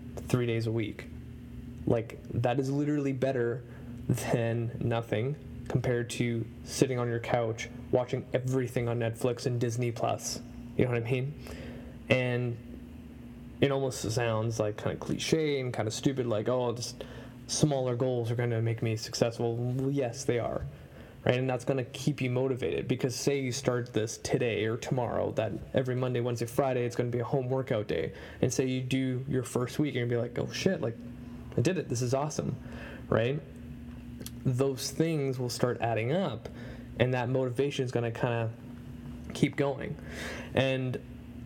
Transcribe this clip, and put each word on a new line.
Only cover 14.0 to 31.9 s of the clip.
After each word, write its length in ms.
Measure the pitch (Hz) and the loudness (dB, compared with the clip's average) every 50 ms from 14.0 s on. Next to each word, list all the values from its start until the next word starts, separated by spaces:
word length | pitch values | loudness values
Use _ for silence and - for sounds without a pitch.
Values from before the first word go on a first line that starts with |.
| - 107 | -2 0
sounds, 500 | 107 123 120 117 110 110 110 117 113 113 | 0 2 2 2 2 2 2 0 2 2
like, 160 | 107 107 107 | 0 0 0
kinda 200 | - - - 82 | -2 -2 -2 -2
cliche 640 | - - - - - - - - 160 156 151 143 135 | -2 -2 -2 -2 -2 2 4 4 4 4 4 2 2
and 120 | 127 127 120 | 0 0 0
kinda 180 | - 107 107 | 0 0 0
stupid, 360 | 110 - - 147 131 131 120 | 0 2 2 2 4 2 2
like, 220 | 120 110 104 107 117 | 2 2 2 2 2
"Oh, 240 | 123 127 123 120 113 | 2 2 2 2 0
just 320 | 123 117 - - - - - - - - - - - - | -2 -4 -8 -8 -10 -12 -12 -12 -12 -14 -14 -14 -12 -8
smaller 500 | - - - - 151 143 135 131 127 123 | -4 2 6 6 8 8 6 2 2 2
goals 340 | 117 131 131 127 120 117 113 | 4 4 4 4 2 2 2
are 40 | 120 | 2
gonna 260 | 120 120 120 117 113 113 | 2 2 2 2 2 2
make 200 | 113 113 113 117 | 2 2 2 2
me 140 | 113 110 | 0 0
successful." 600 | 110 - - - - 120 117 117 - 120 117 117 | 0 -2 -2 2 2 2 4 2 0 0 0 0
Well, 340 | 120 120 123 123 135 135 135 | 0 -2 -2 0 0 0 0
yes, 340 | 143 143 131 117 117 - - | 2 2 0 0 -2 -4 0
they 160 | - 123 113 | 0 2 2
are, 220 | - - 62 - - - - - - - - - - - - - - | 2 0 -2 -2 -4 -6 -10 -12 -16 -16 -16 -16 -16 -16 -10 -2 2
right? 120 | - 123 | 4 4
And 120 | 123 131 131 | 4 4 2
that's 160 | 127 123 - | 0 0 0
gonna 200 | - 139 135 120 | 0 0 0 0
keep 360 | - - - - 151 143 - | -4 -4 -2 0 0 0 2
you 80 | 131 127 | 0 0
motivated, 600 | 123 127 131 135 127 117 - - - - 131 127 | 2 2 2 2 0 0 0 0 0 0 0 0
because 260 | 131 120 - 131 113 | 0 2 0 -2 0
say 240 | - - 143 139 139 | 0 0 2 2 2
you 140 | 131 127 117 | 0 0 -2
start 400 | - - 131 123 123 120 123 - | 0 2 2 2 2 2 0 0
this 260 | 107 107 117 - - | 0 0 0 -2 -4
today 460 | - - - 131 123 120 107 95 107 | -4 0 2 2 4 4 2 2 2
or 120 | 110 113 | 2 0
tomorrow, 540 | - - - - 127 120 101 85 92 95 101 - | -2 0 0 0 2 2 0 0 0 0 0 0
that 160 | - 110 107 104 - - - - | 0 0 0 -2 -6 -6 -2 0
every 200 | - 131 127 123 | 0 2 2 0
Monday, 260 | 123 127 127 123 120 | 0 0 0 0 0
Wednesday, 260 | 120 123 120 117 117 | 0 0 0 0 -2
Friday, 380 | 113 - - 143 131 127 123 123 | -2 2 2 2 4 4 2 0
it's 120 | 120 - | 0 0
gonna 140 | - 123 120 | 0 0 2
be 100 | 117 123 | 2 0
a 40 | 117 | 0
home 240 | - - 139 127 127 | 2 0 0 2 2
workout 380 | 131 131 127 - 127 107 104 | 0 0 2 2 2 0 2
day. 260 | - - 82 - - - - - - - - | 0 0 0 0 -2 -4 -8 -12 -12 -4 2
And 120 | - 127 123 | 2 2 4
say 140 | - 135 | 4 2
you 140 | 131 127 127 | 2 2 0
do 440 | 131 123 135 135 131 131 127 123 131 139 | 0 0 0 2 2 2 0 -2 -2 0
your 160 | 135 127 120 | 0 0 0
first 340 | - - 123 123 120 - - | 0 0 0 0 0 2 0
week 160 | 156 143 131 | 0 2 2
and 60 | 123 | 0
you'll 80 | 120 120 | 0 2
be 80 | 120 | 2
like, 200 | 117 117 123 - - | 2 0 0 -2 -2
"Oh 100 | - 127 | -2 -2
shit, 300 | - - - 190 185 - | -2 2 2 2 2 2
like, 160 | - 120 113 - - - - - - - - - - - - | 0 -2 -2 -4 -8 -12 -12 -12 -12 -12 -12 -12 -12 -4 2
I 40 | - | 4
did 180 | 120 160 190 156 | 4 4 4 2
it. 100 | - | 0
This 140 | - | 0